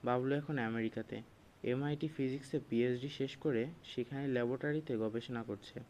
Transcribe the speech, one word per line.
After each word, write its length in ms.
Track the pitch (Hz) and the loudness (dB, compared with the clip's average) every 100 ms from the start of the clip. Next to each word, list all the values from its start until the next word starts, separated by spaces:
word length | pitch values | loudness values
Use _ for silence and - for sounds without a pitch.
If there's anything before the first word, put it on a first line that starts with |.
বাবলু 300 | 120 123 131 | 4 4 4
এখন 240 | 143 147 143 | 2 2 0
আমেরিকাতে 640 | 113 113 110 113 113 110 117 - - - | 2 2 0 -2 -6 -8 -10 -20 -20 -4
এমআইটি 460 | - 123 143 147 156 | 0 2 2 0 -2
ফিজিক্সে 520 | 151 131 139 - 147 127 | 0 0 -2 -2 -4 2
পিএইচডি 400 | 117 123 123 139 | 4 4 2 -2
শেষ 280 | - 135 - | -2 -4 0
করে 300 | 156 117 131 170 | 2 2 0 -4
সেখানে 440 | - - 120 139 139 | -8 -4 -2 -2 2
ল্যাবরেটরিতে 680 | 123 120 131 147 151 151 117 | 2 2 0 0 0 0 0
গবেষণা 460 | 110 117 117 120 | 0 -2 -4 -6
করছে। 380 | 113 101 - - - | -4 -6 -8 -14 -12